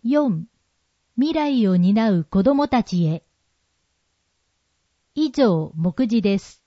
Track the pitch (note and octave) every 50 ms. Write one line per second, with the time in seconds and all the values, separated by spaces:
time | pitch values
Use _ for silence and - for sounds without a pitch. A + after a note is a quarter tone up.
0 | - A3+ C#4 D4 D4 B3+ F3+ D#3+ E3 - _ _ _ _ _ _ _ _ _ _
1 | _ _ _ A3+ C4+ D#4+ D#4+ D#4+ D4+ D4 C#4 B3 G#3+ F#3+ F#3 F3+ F3 F#3 G3+ A3
2 | A3+ A3 G3 E3+ D#3+ _ - F#3+ F#3+ B3+ C#4+ C#4 D4 D4 - A#3+ - - F#3 F3
3 | E3+ D#3 D#3+ E3+ _ _ _ _ _ _ _ _ _ _ _ _ _ _ _ _
4 | _ _ _ _ _ _ _ _ _ _ _ _ _ _ _ _ _ _ _ _
5 | _ _ _ C#4+ D#4 D4 - D4 C4+ A3 F3 D#3+ D#3 - - D#3+ E3 F3+ - -
6 | C4 G#3+ A#3 A#3 F#3+ G3+ G3 G3+ - - - _ _